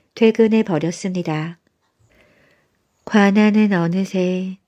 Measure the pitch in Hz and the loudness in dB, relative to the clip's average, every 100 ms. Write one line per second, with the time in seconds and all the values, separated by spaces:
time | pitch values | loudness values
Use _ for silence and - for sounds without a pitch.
0 | _ - 226 220 220 220 220 156 160 170 | _ 0 2 4 2 2 0 -2 -4 -6
1 | 196 180 170 156 165 170 _ _ _ _ | -6 -6 -4 -6 -8 -12 _ _ _ _
2 | _ _ _ _ _ _ _ _ _ _ | _ _ _ _ _ _ _ _ _ _
3 | - 214 202 202 214 214 214 185 170 185 | -2 2 4 4 2 2 2 0 0 -2
4 | 185 190 180 185 185 190 | -4 -4 -2 -4 -8 -12